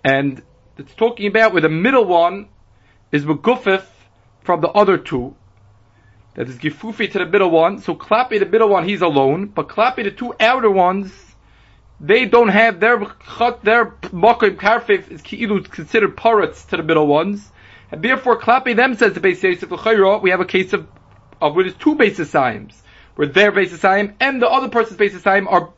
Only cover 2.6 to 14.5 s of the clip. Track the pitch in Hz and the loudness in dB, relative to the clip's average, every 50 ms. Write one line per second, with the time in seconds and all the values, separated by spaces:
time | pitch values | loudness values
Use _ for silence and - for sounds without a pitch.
2.6 | _ _ _ _ _ _ _ _ _ _ - 147 143 151 156 143 - 226 247 - | _ _ _ _ _ _ _ _ _ _ -4 -4 -2 -2 -4 0 0 0 0 0
3.6 | - 202 190 190 - _ _ _ _ _ _ _ _ _ _ _ _ - 175 165 | 0 0 0 0 -2 _ _ _ _ _ _ _ _ _ _ _ _ -2 -2 0
4.6 | 160 160 - 208 208 196 185 151 - - 160 127 120 135 - _ _ _ _ _ | -2 0 2 2 4 4 2 -2 -2 -6 -8 -8 -8 -10 -14 _ _ _ _ _
5.6 | _ _ _ _ _ _ _ _ _ _ _ _ _ _ _ - 127 127 127 120 | _ _ _ _ _ _ _ _ _ _ _ _ _ _ _ -12 -10 -10 -10 -8
6.6 | - 151 143 - - 226 214 - 220 - - 196 180 160 180 208 196 175 165 160 | -8 -8 -8 -8 -14 -14 -6 -6 -6 -4 -4 -6 -4 0 0 2 2 4 4 4
7.6 | 165 175 196 - - - 160 - - - 208 226 254 247 226 208 196 170 190 226 | 2 2 0 -4 -8 -8 -8 -10 -2 -2 0 0 0 0 0 -2 0 0 2 2
8.6 | 226 208 202 180 165 190 208 170 180 170 147 139 135 135 147 175 202 202 - - | 4 4 2 0 0 -2 -2 0 -2 2 2 2 2 2 0 -2 -6 -6 -6 -8
9.6 | 151 - - - 220 254 262 - 226 202 202 - 247 240 - - 220 226 254 262 | -8 -6 -2 0 0 0 0 -4 -8 -8 -8 -8 -12 -12 -4 0 0 0 2 2
10.6 | 240 214 196 190 175 180 185 202 196 190 - - - _ _ _ _ _ _ _ | 0 0 2 2 2 2 0 -2 -8 -10 -16 -20 -20 _ _ _ _ _ _ _
11.6 | _ _ _ _ _ _ _ - 147 147 208 247 254 190 - 240 240 214 185 214 | _ _ _ _ _ _ _ -14 0 0 2 2 2 2 2 2 4 4 4 2
12.6 | 226 226 208 170 202 233 240 220 202 - - _ - - - - 233 247 240 - | 2 2 0 0 0 0 2 0 -2 -8 -12 _ -20 -20 -6 -2 -2 -2 -2 -2
13.6 | - 214 226 240 226 - - - - - 190 175 180 226 233 233 226 202 | 0 2 2 2 2 0 -6 -16 -16 -12 -4 2 4 4 4 4 2 0